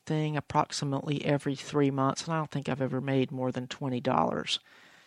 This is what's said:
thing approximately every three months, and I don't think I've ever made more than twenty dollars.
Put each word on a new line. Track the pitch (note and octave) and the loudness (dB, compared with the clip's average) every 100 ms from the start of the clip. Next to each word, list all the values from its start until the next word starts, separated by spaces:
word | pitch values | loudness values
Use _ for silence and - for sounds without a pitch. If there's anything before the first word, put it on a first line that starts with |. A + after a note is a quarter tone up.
| - | -2
thing | D#3 D3+ D3+ | 0 2 -2
approximately | - D3+ - - D3 C#3 D#3+ D3 | 0 2 2 0 -2 -2 0 -2
every | - C#3+ C#3+ C3+ | 2 2 0 -4
three | - D3 C#3 | -2 4 4
months, | C#3 C3+ - | 4 0 0
and | - | -2
I | D#3+ | -2
don't | D3+ | -2
think | D3 C3+ | -4 -4
I've | C#3 | -2
ever | C3 C3 | 0 -2
made | C#3 C3+ B2+ | 0 2 2
more | C3 B2+ | 0 -2
than | B2+ B2 | -4 -6
twenty | - C#3 B2+ | -6 -4 -2
dollars. | C3 - - - - - - - - - | 2 2 2 0 -2 -4 -6 -20 -20 -20